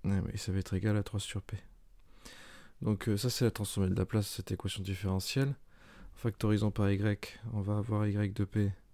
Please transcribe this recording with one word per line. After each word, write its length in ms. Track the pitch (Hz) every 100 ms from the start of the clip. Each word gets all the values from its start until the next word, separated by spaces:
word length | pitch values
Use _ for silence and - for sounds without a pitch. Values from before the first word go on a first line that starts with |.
eh 60 | -
oui, 280 | 98 - 101
ça 140 | -
va 60 | 95
être 160 | -
égal 240 | 95 107 104
à 60 |
trois 160 | 101 101
sur 220 | - 98
P. 140 | - 101 - - - - - - - - - - - -
Donc, 260 | - 104 -
euh, 100 | 101
ça 120 | 123
c'est 160 | - 117
la 60 |
transformée 380 | - 101 - 95
de 60 | 92
Laplace, 320 | 95 110 101
cette 240 | - -
équation 300 | 98 98 -
différentielle. 760 | 95 92 95 95 - 135 135 139 - - - - -
Factorisons 580 | - 117 107 107 107 107
par 180 | 104 101
Y, 480 | 98 104 101 - - 110
on 80 | 104
va 160 | 98 104
avoir 300 | 101 107 107
Y 260 | 101 104
de 120 | 107 98
P 260 | 107 101 92 -